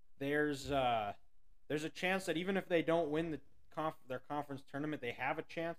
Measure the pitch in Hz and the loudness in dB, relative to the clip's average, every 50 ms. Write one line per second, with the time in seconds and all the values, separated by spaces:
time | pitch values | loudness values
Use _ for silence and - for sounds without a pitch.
0 | - - - - 139 139 147 151 151 151 147 131 - 127 143 139 127 123 120 113 | -16 -14 -8 -4 0 2 4 4 4 4 2 0 0 2 4 4 6 6 4 4
1 | 104 101 98 - - - - - - - - - - - 139 151 151 156 - - | 2 0 -4 -6 -10 -16 -16 -16 -16 -16 -16 -12 -6 -2 -2 0 0 -2 -4 -2
2 | - 180 190 190 190 - 160 156 180 185 196 190 175 - 180 165 151 165 160 170 | 0 2 2 2 2 0 0 0 2 2 2 0 2 4 4 4 6 6 4 4
3 | 170 147 147 156 170 170 151 139 - - - - - - - - 156 160 - - | 4 4 2 2 2 0 -2 -4 -6 -10 -16 -16 -16 -10 -4 -2 -2 -2 -2 -4
4 | - - 131 123 - - 147 147 143 - 139 135 - - - 139 147 156 151 139 | -6 -6 -6 -6 -4 -4 -4 -4 -2 -4 -6 -10 -8 -6 -6 -4 -2 -2 -2 -2
5 | 127 120 113 - 127 135 160 156 156 - - 170 165 170 170 | -2 -4 -4 -2 -2 -2 -2 -2 -4 -6 -4 -4 -2 -4 -4